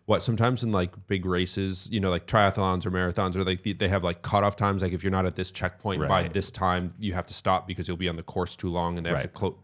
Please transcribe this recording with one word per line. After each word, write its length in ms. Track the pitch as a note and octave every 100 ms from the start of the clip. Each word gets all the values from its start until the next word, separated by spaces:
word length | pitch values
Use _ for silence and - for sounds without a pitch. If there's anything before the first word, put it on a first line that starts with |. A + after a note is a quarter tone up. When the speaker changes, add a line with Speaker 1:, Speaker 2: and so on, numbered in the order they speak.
| -
Speaker 1:
what 180 | G2+
sometimes 400 | - A2+ A#2 B2+
in, 80 | A#2
like, 340 | G2+ F2+ - -
big 180 | G2 F2+
races, 640 | F2+ F2+ - F#2+ F#2 -
you 80 | G#2+
know, 100 | F#2+
like, 180 | F2 -
triathlons 580 | A2+ G2+ F#2+ F#2+ F2+ F#2
or 60 |
marathons, 440 | F#2 F2+ F2 F#2+ F2+
or, 80 |
like, 200 | F#2 F#2
they, 100 | G#2+
they 160 | F#2 G2
have, 160 | G2 F2
like, 160 | E2+
cutoff 340 | - G#2 G2+ -
times. 260 | G2+ G2
Like, 100 | F#2+
if 100 | F2
you're 80 | F#2+
not 140 | F#2+ F#2
at 100 | -
this 160 | F#2
checkpoint 480 | - F2+ - G#2+ F#2
by 220 | C#2+ F#2+
Speaker 2:
Right. 100 | E2+
Speaker 1:
this 180 | F#2+ F#2
time, 440 | - F#2 F2+ F2+ -
you 140 | G#2+
have 140 | F2+ E2+
to 80 |
stop 340 | - G#2 F#2 F2+
because 220 | F#2 F2
you'll 80 | F2
be 100 | F2+
on 80 | E2
the 80 |
course 320 | E2 - F2 -
too 140 | F#2
long 260 | F2 F2 F2
and 100 | E2+
they 40 |
have 140 | D#2+
to 40 | F2
Speaker 2:
Right. 60 |
Speaker 1:
clo-, 240 | - F#2+ -